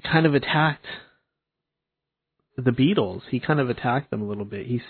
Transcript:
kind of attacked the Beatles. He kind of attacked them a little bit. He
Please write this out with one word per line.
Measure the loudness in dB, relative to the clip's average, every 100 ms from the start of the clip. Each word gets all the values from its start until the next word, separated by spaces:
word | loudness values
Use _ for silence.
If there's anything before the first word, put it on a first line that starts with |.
| 0
kind | 4 4
of |
attacked | 2 2 2 2 0 -12 -18 -18 _ _ _ _ _ _ _ _ _ _ _ _ _ _ -2
the | 0
Beatles. | 2 2 4 0 -4 -6
He | -6
kind | 0 0
of | 0
attacked | -2 -2 -2 -2
them | -6
a | -6
little | -6 -8
bit. | -10 -6
He | -6